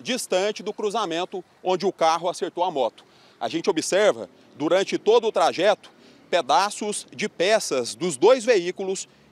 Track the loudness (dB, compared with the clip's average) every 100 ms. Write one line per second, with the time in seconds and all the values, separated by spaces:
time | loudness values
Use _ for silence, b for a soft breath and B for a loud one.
0 | -6 -6 -2 0 0 -4 -8 -6 -4 -4
1 | -4 -4 -6 -8 -14 _ -2 0 0 2
2 | 2 2 -2 -4 -6 -2 -2 0 -2 -4
3 | -20 b b b -6 -2 0 -2 0 2
4 | 2 2 -6 b b -6 0 0 0 -2
5 | 4 4 2 0 0 2 0 0 -4 _
6 | B B -2 -2 2 2 2 -2 -6 -6
7 | -10 -8 -8 -2 0 2 0 -4 -4 -4
8 | -6 4 4 4 4 2 0 -6 -6 -6
9 | -10 b b